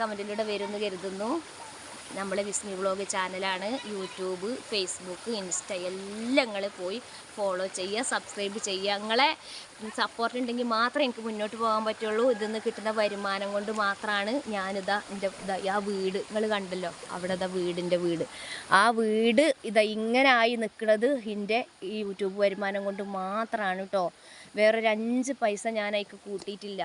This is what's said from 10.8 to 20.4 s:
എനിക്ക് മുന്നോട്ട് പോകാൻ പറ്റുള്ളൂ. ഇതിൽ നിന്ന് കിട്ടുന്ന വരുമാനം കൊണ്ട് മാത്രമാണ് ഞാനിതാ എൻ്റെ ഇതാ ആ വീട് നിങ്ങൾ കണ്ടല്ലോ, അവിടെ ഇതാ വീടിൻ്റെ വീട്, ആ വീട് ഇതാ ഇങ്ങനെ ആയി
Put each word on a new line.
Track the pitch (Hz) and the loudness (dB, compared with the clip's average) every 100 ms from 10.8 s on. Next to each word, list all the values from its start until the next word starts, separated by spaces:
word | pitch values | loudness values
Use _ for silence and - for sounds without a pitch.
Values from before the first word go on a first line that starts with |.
| 240 285 262 | 2 2 0
എനിക്ക് | 226 226 | 0 -4
മുന്നോട്ട് | 214 214 226 | -4 -4 0
പോകാൻ | 226 214 214 | 2 2 2
പറ്റുള്ളൂ. | 214 220 220 262 | 0 0 4 4
ഇതിൽ | 208 214 | 4 0
നിന്ന് | 220 226 | -2 -2
കിട്ടുന്ന | 220 214 220 | -2 -2 2
വരുമാനം | 208 202 202 196 202 202 | 2 2 -2 -2 0 -2
കൊണ്ട് | 208 220 | 0 0
മാത്രമാണ് | 202 196 214 202 202 277 226 202 | 2 0 0 0 2 0 -2 -4
ഞാനിതാ | 190 202 185 202 196 | -2 -2 0 0 0
എൻ്റെ | 196 190 - | -2 -2 -4
ഇതാ | 190 185 190 202 | -4 -2 0 0
ആ | 202 | 0
വീട് | 196 190 190 - | 0 0 -2 -2
നിങ്ങൾ | 214 214 202 | 0 2 0
കണ്ടല്ലോ, | 185 185 175 160 - 175 | -2 -4 -4 -8 -8 -4
അവിടെ | 180 185 | -2 0
ഇതാ | 185 185 | 0 0
വീടിൻ്റെ | 175 175 175 180 175 | 0 0 2 2 2
വീട്, | 165 147 - - - - 190 | 0 -2 -8 -10 -8 4 6
ആ | 226 226 | 6 6
വീട് | 220 214 226 220 311 - 226 | 4 6 6 8 6 4 2
ഇതാ | 214 214 214 | 4 4 2
ഇങ്ങനെ | 220 247 269 | 2 6 8
ആയി | 240 | 8